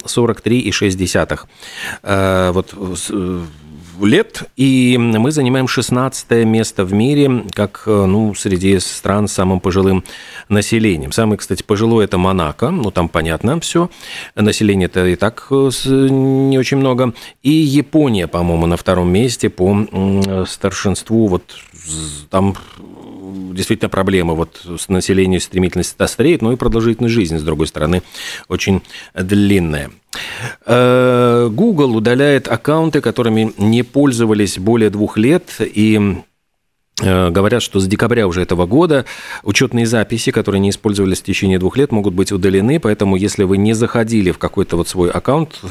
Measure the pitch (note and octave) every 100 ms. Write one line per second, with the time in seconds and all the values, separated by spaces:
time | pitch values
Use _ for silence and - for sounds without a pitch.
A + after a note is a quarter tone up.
0 | - - A#2 G#2 - B2 G#2+ - G#2 F#2+
1 | F2+ G2 D#2+ D2+ - _ - - - -
2 | - G2 F#2+ F#2 F#2 F2+ F#2 - F#2 F2+
3 | - G2+ F2+ F2+ E2 D2+ D2+ D2 F2 F2
4 | G2+ D#3+ A3+ - - - C3+ C3 B2 B2
5 | A#2 A2 B2 D#3 B2+ C3 C3 - A2+ B2
6 | C3 - - A#2 A2+ A2 A2 - F#2 G2+
7 | A#2+ D3 C#3 B2 G#2 - G#2 - - G#2
8 | F#2+ G2+ G#2+ G2 G#2 F2+ F#2+ F#2+ - -
9 | G2 G2+ G#2 - F#2 F#2+ F#2+ F#2 F#2+ F#2+
10 | - - - - - G#2 G2+ A2+ A2 E2
11 | D2 - G#2+ G2+ - F#2+ - G2+ A2+ A#2
12 | G2 F#2 F#2 F#2+ D#2 - B2 F#3 G#2+ F2+
13 | E2 E2+ D#2+ D#2+ A2 E3 - E3+ F3 -
14 | - - - - G#2 - G#2+ G2 F2 F#2
15 | F2+ F2 G#2 - - C3+ C3+ B2+ C3 C3+
16 | C3+ C3+ C3+ C3+ C3+ C3+ B2+ C#3 C3+ B2
17 | B2+ - - _ C3 D#3 D3+ C#3 - D#3+
18 | C#3+ G#2 E2 E2+ F2 E2 E2+ E2+ - F2+
19 | F2+ F#2 B2+ - G#2+ - F#2 G#2 G#2+ F#2+
20 | G2 G2 G2 F#2+ F2+ - G2 F#2 G#2 F2
21 | - A2+ G#2+ F2+ - - - - D#2+ D#2
22 | D#2 D2 D2 F#2+ G2 F#2 - - - -
23 | - F#2 F#2+ F#2+ F#2 F2+ F#2 G#2+ G#2+ -
24 | F#2+ F#2+ E2+ D#2+ D#2+ - F2 E2+ - F#2
25 | F2+ F#2+ F#2+ F2+ - F#2 F#2 F2+ E2+ -
26 | F#2+ - C3+ E3 A2 B2 A#2 A2+ A2+ A2+
27 | A#2+ A2+ F2 D#2+ D#2 D2+ D#2 D2+ D2+ F2+
28 | - - - - - F2+ - F#2+ - -
29 | - - F#2 G2+ G2+ G2+ E2 D2 C#2 -
30 | _ - - - A#2 - - B2 B2 B2+
31 | B2+ B2 B2 A#2+ A#2+ G#2+ A#3 E3 C#3 A2+
32 | A2 B2 C#3+ C#3 - A2+ - D#3 D#3+ D3
33 | A#2 A2 A#2 A2 A2 - G#2 A#2 B2 C#3
34 | C#3+ A#2 A2+ G#2+ G2 - F#2+ A#2 G#2+ G2+
35 | G#2 - A2+ F3 - - G#2+ G#2 A2 G#2+
36 | G2+ F2+ - _ _ _ _ _ _ -
37 | F#2+ F#2 F2+ F2 G2+ A#2+ - G2 F#2+ G2+
38 | A#2 A#2 G2+ E2+ F2 F2 F2 C3 F3 C#3+
39 | - - - - - G2+ B2+ A#2+ A#2 A#2
40 | G#2 A2+ - A2+ G#2 G2 G2+ - A2 G2+
41 | F#2+ F#2 - F#2 G2 F#2 F2+ A#2 C#3 A2
42 | G2+ F2 F#2 G2+ F#2+ F#2+ A2 D#3+ A2 G#2+
43 | G2 F#2+ G2 - F#2 G2 G#2 A2 A2+ A#2+
44 | A2 A2+ F2+ D#2+ F2 - F2+ E2+ E2+ F#2
45 | F2 F2 - D3 D#3 - F#2